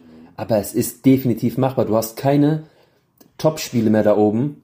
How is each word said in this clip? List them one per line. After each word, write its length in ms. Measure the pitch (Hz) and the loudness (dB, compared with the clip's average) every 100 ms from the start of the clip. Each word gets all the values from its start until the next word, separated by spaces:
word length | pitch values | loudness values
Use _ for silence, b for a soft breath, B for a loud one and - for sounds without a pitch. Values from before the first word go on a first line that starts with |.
| B B B - | B B B -12
Aber 200 | 110 107 | -2 -2
es 160 | 98 | -2
ist 320 | - 120 - 135 | -4 -4 0 2
definitiv 540 | 131 131 110 120 123 | 2 2 -2 -4 -2
machbar. 260 | 131 127 98 | -2 -2 -2
Du 100 | 110 | -2
hast 220 | 110 - | -4 -4
keine 460 | 139 143 147 156 156 b b b _ _ _ - | 0 2 2 0 -6 b b b _ _ _ -4
Topspiele 520 | 156 156 - 120 110 | -2 -2 -4 -2 2
mehr 140 | 107 | 2
da 120 | 104 104 | 4 4
oben, 480 | 107 110 147 - | 2 2 -4 -6